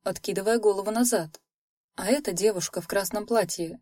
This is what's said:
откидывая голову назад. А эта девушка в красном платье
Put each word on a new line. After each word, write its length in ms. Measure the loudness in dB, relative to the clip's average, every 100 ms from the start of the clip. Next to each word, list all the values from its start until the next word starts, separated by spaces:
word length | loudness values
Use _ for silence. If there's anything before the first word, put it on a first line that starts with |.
откидывая 560 | -6 -6 -4 -2 0 4
голову 320 | 4 2 0
назад. 500 | 2 2 2 -2 -10 _ _ _ _ _ -8
А 120 | 0
эта 240 | 0 0
девушка 480 | 0 2 2 -2 -6
в 80 | -2
красном 380 | -2 -2 -4 0
платье 560 | 0 0 -2 -6 -8